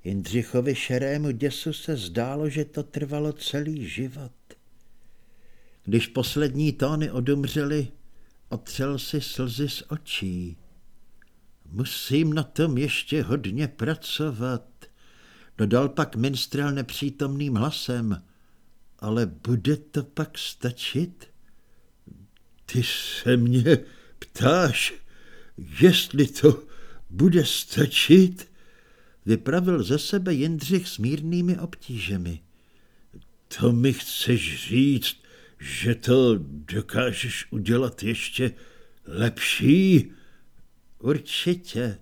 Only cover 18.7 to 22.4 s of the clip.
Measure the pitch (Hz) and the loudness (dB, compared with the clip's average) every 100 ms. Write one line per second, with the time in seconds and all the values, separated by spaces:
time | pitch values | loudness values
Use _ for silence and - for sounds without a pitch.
18.7 | - - - 107 110 107 76 - 120 131 | -20 -20 -10 -2 0 0 -4 -2 0 2
19.7 | 147 - 147 131 - 156 - - - 123 | -2 -2 -6 -4 -6 -6 -6 -12 -6 -8
20.7 | 123 - 131 175 - - - - - _ | -6 -6 -4 -4 -8 -20 -20 -20 -20 _
21.7 | - - _ - - - _ | -20 -20 _ -20 -20 -20 _